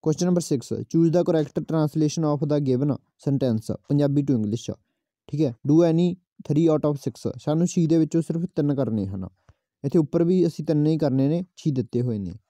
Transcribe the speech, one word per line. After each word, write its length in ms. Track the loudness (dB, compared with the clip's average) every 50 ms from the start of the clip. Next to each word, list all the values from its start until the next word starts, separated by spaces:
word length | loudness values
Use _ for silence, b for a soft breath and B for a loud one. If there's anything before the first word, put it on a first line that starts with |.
| -2
ਕੁਐਸਚਨ 220 | -2 -2 0 0
ਨੰਬਰ 140 | 0 0 0
ਸਿਕਸ, 320 | 0 -2 -4 -4 -4 -6
choose 380 | -8 -8 -8 _ 0 2 2 4 2
the 60 | 2 2 2
correct 300 | 0 0 0 -2 _ -8 -6 -2
translation 560 | -2 0 0 0 0 0 -2 0 0 -2 -2 -2
of 120 | 0 -2 -2 -2
the 80 | -2 0 0
given 260 | 0 0 0 0 -2 -2 -4 _ _ _ _ -4
sentence, 460 | -2 0 0 0 0 0 -2 -2 -6 -10 -10 _ _
ਪੰਜਾਬੀ 340 | 0 2 2 2 2 0
to 120 | 0 0 0
English, 300 | 0 0 -2 -4 -6 -6 -10 -12 _ _ _ _ _ _ _ _ _ _ -10
ਠੀਕ 120 | -4 -2
ਹੈ। 120 | -2 -2 -4 _ _ 2
Do 60 | 4 4 4
any 220 | 4 4 2 2 0 0 -4 _ _ _ _ -6 -2
three 160 | 0 2 4 4
out 120 | 2 2 0 0
of 100 | -2 -2 -6
six, 260 | -8 -10 -6 -10 -10 -10 -6
ਸਾਨੂੰ 260 | -4 -2 0 0 0
ਛੇ 200 | 0 2 0 2
ਦੇ 120 | 2 4 2
ਵਿੱਚੋਂ 220 | 2 2 0 -2
ਸਿਰਫ 220 | -2 -2 -4 -4 -4 -4 _
ਤਿੰਨ 180 | -2 0 0 0
ਕਰਨੇ 320 | 0 -2 -2 -2 -2 -4
ਹਨ, 200 | -4 -6 -8 -10 -12 _ _ _ _ _ _ _ _ _ _ -8
ਇੱਥੇ 140 | 0 2 2
ਉੱਪਰ 260 | 0 2 0 0 2
ਵੀ 220 | 2 4 2 2
ਅਸੀਂ 180 | 0 0 -4 -4
ਤਿੰਨ 220 | 0 0 2 2
ਹੀ 100 | 2 2 2
ਕਰਨੇ 300 | 0 0 2 2 2 2
ਨੇ, 140 | 0 -2 -4 _ _
ਛੇ 140 | -6 -4 -2
ਦਿੱਤੇ 320 | -2 -2 -4 -2 -2 -2
ਹੋਏ 160 | -2 -2 -2 -4
ਨੇ। 160 | -6 -8 -10 -12 _ _